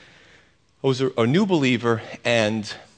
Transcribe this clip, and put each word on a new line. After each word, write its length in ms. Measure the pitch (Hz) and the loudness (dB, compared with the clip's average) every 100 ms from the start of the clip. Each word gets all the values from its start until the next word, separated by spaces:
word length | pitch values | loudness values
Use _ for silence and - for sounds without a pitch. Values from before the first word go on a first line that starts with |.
| - - - - _ _ _ _ | -20 -20 -20 -20 _ _ _ _
I 40 | 135 | -2
was 140 | 127 | 0
a, 100 | 131 - | -2 0
a 80 | 117 | 2
new 180 | 165 | 2
believer, 560 | 208 170 135 120 117 113 - - | 2 2 2 0 0 -2 -4 -6
and 480 | - 117 107 110 104 - - | 0 2 0 -2 -8 -14 -18